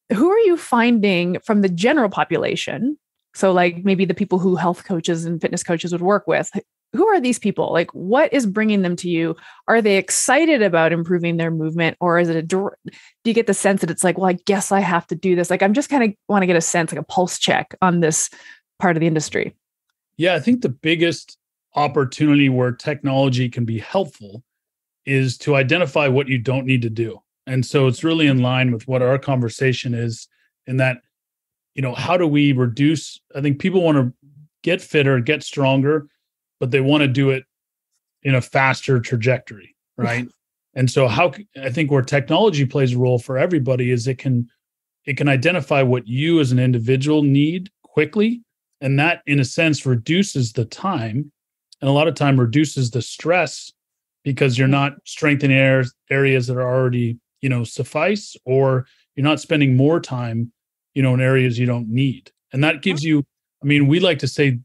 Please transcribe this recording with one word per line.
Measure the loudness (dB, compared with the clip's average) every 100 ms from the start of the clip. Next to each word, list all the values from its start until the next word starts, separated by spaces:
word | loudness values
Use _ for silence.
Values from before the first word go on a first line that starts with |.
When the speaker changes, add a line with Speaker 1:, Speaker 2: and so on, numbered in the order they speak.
| _
Speaker 1:
who | 0 2
are | 4
you | 4 2
finding | 0 2 2 2 2 0 0 -4
from | -2 0
the | 2
general | 2 2 2 0
population? | -2 -2 -2 -2 -4 -6 -6 -6 -6 _ _ _
So, | -2 0
like, | 2 2 0
maybe | -2 0
the | 0
people | -2 -2 0
who | 0 0
health | -2 -4
coaches | -6 -6 -4 -6
and | -4 -6
fitness | -6 -6
coaches | -4 -4 -4
would | -4
work | 0 0 0
with, | -2 -2 -8 -12 _ _
who | 0 2
are | 2
these | 0 -2
people? | -2 -2 -2
Like, | 0 -2
what | -6 -2 0 2
is | 2 0
bringing | 0 0 0
them | 0 -2
to | -4
you? | -2 -2 -6 -12 -14 0
Are | 2
they | 4 2
excited | 0 -4 2 2 4 2
about | 2 2 2
improving | 0 -2 -2 0 -2
their | -2
movement? | -2 -4 -2 -2 0
Or | 0 2
is | 2
it | -2
a |
dir-, | -2 -4 -4 -10 -20
do | -20 -20 _ -2
you |
get | 0 0
the |
sense | 0 2 0
that | -2
it's | 0
like, | 0 0
"Well, | 0
I |
guess | -2 -2 -2 0
I | 0
have | 0 -2 -4
to |
do | -4 0 0
this"? | 0
Like, | 0
I'm | 2
just | 0 0
kinda | 0 0 -2 _
wanna | 0 2
get | 2
a |
sense, | 0 -2 -2
like, | -6
a |
pulse | -6 -2 -2 -2
check | 0 0 -2 -2
on | 0 2
this | 2 0 -4 -10 -20 -20 _ _
part | 0 2
of |
the | 2
industry. | 0 -2 -6 -6 -10 _ _ _ _ _ -2
Speaker 2:
Yeah, | 0
I | 0
think | 0 0
the | 0
biggest | -4 -2 2 0 -2 -10 -20 _ _ _
opportunity | -2 -2 0 -4 0 2 4 4
where | 2 0
technology | -2 -6 -4 -2 0 2 0 -2
can | -4
be | -4 -4
helpful | -4 -4 -4 -8 -20 -20 -20 _ _ _ _ _
is | -2 0 0 -4
to | 0
identify | 0 2 0 0 0 2
what | 0 0
you | -2
don't | -2 -4 0
need | 0
to | -2
do. | -4 -6 -8 _ _ -6
And | -4
so | -2 2 2
it's | 0
really | -2 2 2
in | 4
line | 2 2 0
with | -2 -4
what | 0
our | 0 0
conversation | 0 -2 -2 0 0 0 -4
is, | -4 -4 -8 -14 _ _ _ -6
in | 0
that, | 0 -2 _ _ _ _ _ _ _
you | -6
know, | -6
how | -4 -2 0
do | 2
we | 4 2
reduce, | 2 0 2 0 0 -4 -18 _ -4
I |
think | -2 0
people | 0 2
wanna | 4 2 2 -4 _ -20 -20 _
get | -4 -4
fitter, | 0 2 2 2
get | 0 -2
stronger, | -2 -2 0 2 2 0 -4 _ _ _ _ _
but | -2
they | 0
wanna | 2 2 2
do | 2 0
it | 0 -6 _ _ _ _ _ _ _
in | -2
a | 0
faster | 0 0 0 0 0 0
trajectory, | 0 -2 0 -2 -4 -20 -20 _ _ -6
right? | -4 -4
Speaker 1:
Yeah. | -8 _ _ _ _
Speaker 2:
And | -2 0
so | 2 2
how | 2 0
c-, | -2 -16 -10
I | -6
think | -2 0
where | 0
technology | 2 -2 0 2 2 2
plays | -2 0 0
a | 0
role | 0 0
for | -2 -2
everybody | 0 0 0 -2 0
is | 0 -2
it | -4
can, | -2 -2 -2 _ _ _ _ _
it | -10 -2
can | 0
identify | 2 2 -2 0 0
what | 2 0 -2
you | -4 0 2
as | 2
an | 2
individual | 2 0 0 0 2 2
need | 2 2 2 -2 -10 _
quickly. | _ -2 -2 0 -2 -2 -10 _ _ _
And | -2 0
that, | 0 -2 -2
in | 0
a |
sense, | 0 0 0 0 0
reduces | -2 0 -2 0 -2 -4
the | -2
time, | -6 -6 -6 -4 -4 -6 -8 _ _ _ _ _
and | 0
a |
lot | 2 2
of | 0
time | 2 2
reduces | 2 2 0 0 -4
the | -4
stress, | -8 -8 -2 0 -2 -8 -18 _ _ _ _ _
because | -6 0 0 2
you're | 2
not | 2 0 -4
strengthening | -16 -4 0 0 2 4
ar-, | 4 2 0 -6 _
areas | 0 2 0 -2
that | -4
are | -2
already, | 0 0 0 -2 -6 _ _
you | -4
know, | -2
suffice, | -4 -6 -6 -2 -2 -2 -6 -16
or | -2 2 2 0 -4 _ _
you're | -2
not | 0 0
spending | -2 0 4 4
more | 4 2
time, | -2 -8 -6 -6 -6 -10 _ _ _
you | -2
know, | 0
in | 2
areas | 2 2 2 0
you | -2
don't | -2 -4
need. | -2 -2 -4 -14 _ _
And | -2
that | 0 0
gives | -2 -2
you | 0 0 0 _ _ _
I | 0
mean, | 2 4
we | 4
like | 2 0
to | -4
say | 0 0 0